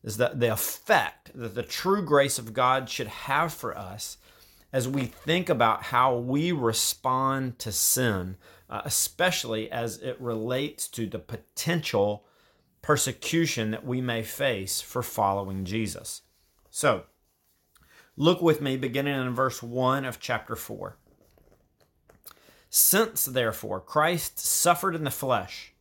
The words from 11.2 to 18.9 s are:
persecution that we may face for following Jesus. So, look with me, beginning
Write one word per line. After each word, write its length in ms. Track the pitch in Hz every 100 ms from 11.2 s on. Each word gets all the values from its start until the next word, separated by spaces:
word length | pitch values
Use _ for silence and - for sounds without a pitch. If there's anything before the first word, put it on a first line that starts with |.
| - 113 _ - - 170 - 110 101 104 _ _ _ _ _ _
persecution 920 | - 143 - 120 - 170 160 - 110
that 120 | 113
we 160 | 131 127
may 220 | 127 113
face 580 | 110 - 139 107 95 -
for 220 | - 127
following 640 | 117 - 98 98 95 95
Jesus. 580 | 92 107 107 80 - - _ _ _ _ _
So, 320 | - 143 117 - _ _ _ _ _ _ _ _ - _ -
look 240 | 151 180
with 200 | 170 151
me, 160 | 143 131
beginning 440 | 127